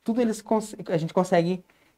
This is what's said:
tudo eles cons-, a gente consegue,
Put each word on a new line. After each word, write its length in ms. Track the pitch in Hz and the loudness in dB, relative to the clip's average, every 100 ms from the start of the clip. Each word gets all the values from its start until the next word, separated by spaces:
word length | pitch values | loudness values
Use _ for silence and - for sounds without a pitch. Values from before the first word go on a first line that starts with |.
tudo 180 | - 226 | -4 0
eles 200 | 233 214 | 0 -2
cons-, 340 | - 220 214 - 175 | 0 -2 -2 -12 -4
a 80 | 170 | -2
gente 160 | 160 | 0
consegue, 500 | - 185 180 170 180 - _ _ | 0 2 2 2 -2 -8 _ _